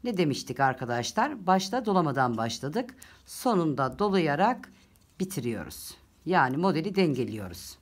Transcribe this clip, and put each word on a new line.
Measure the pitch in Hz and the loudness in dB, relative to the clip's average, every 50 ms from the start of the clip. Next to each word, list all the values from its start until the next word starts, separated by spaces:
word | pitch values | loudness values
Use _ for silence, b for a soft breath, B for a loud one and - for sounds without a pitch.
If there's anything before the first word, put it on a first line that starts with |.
| - | -4
Ne | 247 220 | -2 0
demiştik | 175 175 147 127 - - - 123 - | 2 2 2 2 -2 -4 -8 0 2
arkadaşlar? | 135 135 127 - 131 117 120 120 120 - - 214 240 294 294 226 180 | 2 2 2 0 -4 -4 -2 -2 -2 -2 0 0 0 0 -2 -4 2
Başta | 175 185 190 190 190 240 254 226 | 2 2 2 2 0 -4 -2 0
dolamadan | 220 196 185 170 147 127 135 131 123 117 | 2 2 2 2 2 2 2 2 2 2
başladık. | 110 113 117 117 - - 139 151 226 254 233 - B B B B B B | 0 -2 -4 -4 -6 -8 -4 -4 -4 -4 -4 -12 B B B B B B
Sonunda | - - - - 254 226 180 170 156 139 120 135 131 131 - | -16 -16 -4 0 2 2 2 2 2 2 0 0 -2 0 0
dolayarak | 208 208 190 190 165 151 143 151 190 226 254 247 - - b b b b b b b _ _ - | 0 2 4 2 2 2 2 4 2 2 2 -2 -8 -20 b b b b b b b _ _ -8
bitiriyoruz. | 190 185 - 143 117 120 113 98 73 - - - - - - _ _ _ _ _ _ | -6 -4 -4 -4 -4 -4 -4 -6 -8 -12 -14 -16 -16 -18 -18 _ _ _ _ _ _
Yani | 156 185 175 - 127 131 | 2 4 4 4 4 2
modeli | 147 175 196 160 156 160 208 180 | 0 2 2 2 0 -2 -2 2
dengeliyoruz. | 190 185 160 135 123 120 104 107 107 98 90 87 - - - - _ | 2 2 2 2 0 -2 -4 -4 -8 -8 -10 -12 -14 -14 -16 -18 _